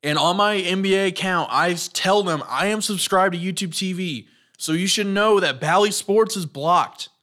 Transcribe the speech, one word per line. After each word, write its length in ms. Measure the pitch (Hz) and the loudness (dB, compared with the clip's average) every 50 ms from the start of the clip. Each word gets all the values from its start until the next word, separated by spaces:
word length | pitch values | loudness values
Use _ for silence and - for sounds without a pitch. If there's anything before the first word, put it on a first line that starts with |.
| - | -2
And 160 | 147 147 139 | -2 0 2
on 180 | 143 170 180 196 | 2 2 2 2
my 200 | 202 208 214 202 | 2 2 2 0
N 260 | 185 175 185 190 196 | 0 -2 -2 0 2
B 120 | 196 190 | 2 2
A 120 | 196 196 190 | 2 2 0
account, 420 | 175 - 170 190 180 175 147 - | -2 -2 -2 0 0 0 -2 0
I 200 | 120 139 160 175 | 0 2 2 2
s-, 180 | 175 170 - - | 0 -2 -6 -8
tell 300 | _ - - 185 196 208 | _ -4 0 2 2 2
them, 220 | 196 180 160 147 127 - | 2 0 -2 -4 -4 -6
"I 200 | 117 135 175 202 | -4 -2 0 0
am 140 | 214 220 | 0 -2
subscribed 520 | 202 - 208 180 - - 196 185 185 196 175 | -2 -4 -4 -4 -2 0 2 2 2 2 0
to 60 | 170 | -2
YouTube 360 | 170 185 185 - 202 175 160 | -6 -6 -6 -4 -6 -6 -6
T 180 | - 190 185 185 | -6 -6 -4 -4
V." 340 | 175 185 175 147 113 - _ _ _ _ _ _ _ | -4 -6 -6 -6 -8 -12 _ _ _ _ _ _ _
So 160 | - - 160 | -4 -2 -2
you 120 | 170 185 | 0 0
should 220 | 196 - 220 208 202 | 0 0 0 0 0
know 320 | 196 202 208 220 214 196 | 0 2 4 4 4 4
that 200 | 180 151 135 123 | 4 2 -2 -2
Bally 320 | - 156 165 190 247 240 | -2 2 2 4 2 2
Sports 440 | 196 - - - 196 220 226 - - | 0 -4 -2 0 2 2 2 2 0
is 100 | 196 175 | -6 -6
blocked. 640 | 147 _ 139 143 165 180 175 139 - - - - - _ _ | -8 _ -6 0 2 2 2 2 0 -6 -16 -16 -16 _ _